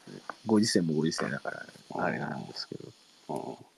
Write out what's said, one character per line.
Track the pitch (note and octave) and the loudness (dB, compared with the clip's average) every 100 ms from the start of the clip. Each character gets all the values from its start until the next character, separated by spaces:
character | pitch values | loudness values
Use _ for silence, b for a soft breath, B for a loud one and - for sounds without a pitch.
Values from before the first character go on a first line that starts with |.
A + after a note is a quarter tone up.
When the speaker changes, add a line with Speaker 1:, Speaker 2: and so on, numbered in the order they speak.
| - - - - - | -12 -14 -12 -6 4
Speaker 1:
ご | G#2+ | 6
時 | G2+ | 6
世 | G2+ | 4
も | E2 D2+ | 4 4
ご | D#2+ | 2
時 | |
世 | - - | 0 -2
だ | C#2+ | -4
か | - | -6
ら、 | - - - - - | -8 -10 -16 -8 -2
Speaker 2:
う | |
ん。 | |
Speaker 1:
あ | F2+ | 0
れ | - | 0
な | D2 - | -2 -6
ん | - | -8
で | - | -8
す | - | -8
け | G1+ - - - - - | -10 -12 -18 -20 -16 -8
ど。 | C#2+ - - - | -6 -6 -10 -14